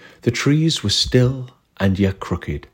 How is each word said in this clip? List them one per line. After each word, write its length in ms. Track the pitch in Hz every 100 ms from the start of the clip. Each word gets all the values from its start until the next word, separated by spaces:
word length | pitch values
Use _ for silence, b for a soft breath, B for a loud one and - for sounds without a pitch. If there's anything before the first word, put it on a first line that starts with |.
| B B
The 100 | -
trees 500 | 120 139 151 160 -
were 100 | 101
still 580 | - - 127 123 135 127 _ _ -
and 180 | 98 95
yet 220 | 98 -
crooked, 460 | - 90 - 73 -